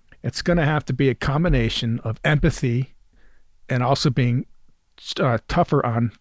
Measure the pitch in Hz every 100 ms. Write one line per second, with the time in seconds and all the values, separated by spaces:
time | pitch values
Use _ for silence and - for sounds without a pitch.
0 | _ - 127 - - 170 147 151 - 131
1 | 139 117 - 139 175 139 113 - 120 113
2 | 117 110 147 147 165 - 127 120 131 -
3 | _ _ - - - _ - 127 123 139
4 | 156 123 123 120 - - - _ _ _
5 | - - 139 117 - - 180 143 120 117
6 | 117 -